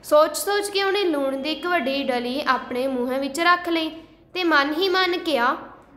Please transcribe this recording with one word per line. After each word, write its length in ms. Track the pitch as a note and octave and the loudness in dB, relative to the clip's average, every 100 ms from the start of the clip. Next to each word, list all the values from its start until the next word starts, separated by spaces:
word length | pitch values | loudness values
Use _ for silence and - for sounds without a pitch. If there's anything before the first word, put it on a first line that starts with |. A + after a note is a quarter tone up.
ਸੋਚ 320 | - D4+ D#4 D4+ | 4 4 4 0
ਸੋਚ 340 | - G4+ G4+ | -2 -2 -2
ਕੇ 120 | G4 | 0
ਉਹਨੇ 220 | G4 G4 | 0 0
ਲੂਣ 320 | F#4 D4 C4+ C4+ | 0 0 -2 -4
ਦੀ 160 | C#4 | -4
ਇੱਕ 140 | D#4 F4 | -4 -2
ਵੱਡੀ 360 | F4 C4 C#4 | 0 0 -2
ਡਲੀ 400 | C4+ B3 A#3+ C4 D4 | -2 -2 -2 -4 0
ਆਪਣੇ 380 | B3 B3 B3 C4+ | -2 -2 -4 -2
ਮੂੰਹ 320 | C4 B3 C4 | -2 -2 -2
ਵਿੱਚ 220 | C#4 C4+ | -4 0
ਰੱਖ 280 | E4+ F4 F4 | 2 2 2
ਲਈ 220 | E4 D#4+ D#4 - - - | -2 -2 -6 -18 -20 -12
ਤੇ 100 | F4 | -4
ਮਨ 300 | F4 D4+ C#4+ D4+ | 2 4 2 0
ਹੀ 100 | F#4+ | 0
ਮਨ 300 | F4+ F#4 F4 | 2 0 0
ਕਿਹਾ, 380 | E4+ C4+ A#3+ D4+ - - - | -2 0 0 0 -8 -20 -20